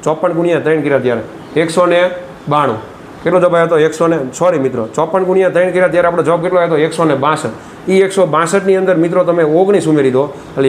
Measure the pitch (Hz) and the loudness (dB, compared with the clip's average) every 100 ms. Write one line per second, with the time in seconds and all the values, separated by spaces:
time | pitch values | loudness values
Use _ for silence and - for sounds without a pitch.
0 | 151 156 180 165 170 156 143 160 143 135 | -4 -2 -2 0 0 0 0 0 0 0
1 | 123 113 110 - - 156 165 180 175 175 | 0 -2 -6 -16 -6 -2 0 2 2 2
2 | 180 - - - - 147 135 104 - - | 0 -2 -14 -12 -4 0 0 -4 -10 -18
3 | - - 160 180 170 170 165 160 156 156 | -20 -6 0 2 2 2 2 2 0 0
4 | 165 160 127 - 180 160 131 117 110 - | 0 0 -4 -2 0 0 -2 -4 -6 -4
5 | 160 185 180 185 185 165 180 175 180 170 | -2 -2 0 2 2 2 0 2 2 2
6 | 170 170 147 170 175 180 170 147 156 165 | 0 0 0 0 0 0 0 0 0 0
7 | 160 131 143 151 117 - - - - 190 | 0 0 0 -2 -6 -10 -18 -10 0 2
8 | 190 190 175 151 165 196 190 190 185 160 | 2 2 2 2 0 0 2 2 2 2
9 | 170 180 170 170 151 160 190 196 156 151 | 2 0 0 2 2 2 2 2 2 2
10 | 135 127 143 - - - | 2 2 -2 -6 -10 0